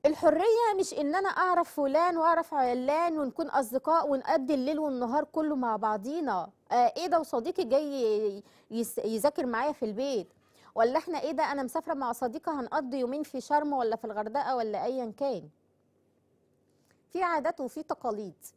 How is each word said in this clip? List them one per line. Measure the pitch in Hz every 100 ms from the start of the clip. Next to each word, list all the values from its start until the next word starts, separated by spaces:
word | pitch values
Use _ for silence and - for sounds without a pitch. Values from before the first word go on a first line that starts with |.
| 294
الحرية | 311 339 311 415 453 466 381
مش | 381
إن | - 285 349
أنا | 381
أعرف | - 370 349 339 -
فلان | 277 294 349 339
وأعرف | 320 330 330
علان | 294 254 247 262 302 339 311
ونكون | 269 - 302
أصدقاء | 277 226 254 311 330 294
ونقضي | 269 - 320 262
الليل | 285 254 302
والنهار | 302 254 240 285
كله | 302 320 311 285
مع | 240 214
بعضينا. | 214 214 220 320 285 185 165 _ _
آه، | 240 240 -
إيه | 349
ده | 330
وصديقي | 311 254 247 370
جاي | 254 269 294 277 226 214 214 202 - _ _
يس-، | 226 226 - 208
يذاكر | 220 269 294 254
معايا | 226 285
في | 285 226
البيت؟ | 208 277 240 175 _ _ _ - -
ولا | 233 285
إحنا | 339 302
إيه | 285
ده | 294 294
أنا | 285
مسافرة | 254 320 320
مع | 285 254
صديقة | 233 254 285 - 294
هنقضي | 240 294 262 269
يومين | 247 285
في | 302 262
شرم | - 294 294
ولا | 269 233 220
في | 220
الغردقة | 208 214 247 247 254
ولا | 226 202 214
أيا | 262 233 202
كان؟ | 277 208 151 _ _ _ _ _ _ _ _ _ _ _ _ _ _ _ _
في | 349
عادات | 359 320 285 339
وفي | 254 311
تقاليد. | - 302 247 214 202 - -